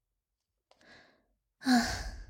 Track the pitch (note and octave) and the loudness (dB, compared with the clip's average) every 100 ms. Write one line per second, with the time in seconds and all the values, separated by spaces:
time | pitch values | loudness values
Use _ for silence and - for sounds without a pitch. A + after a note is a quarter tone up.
0 | _ _ _ _ _ _ _ _ - - | _ _ _ _ _ _ _ _ -20 -20
1 | - _ _ _ _ _ C4 B3 A#3 - | -20 _ _ _ _ _ 2 4 4 -4
2 | - - - | -8 -10 -14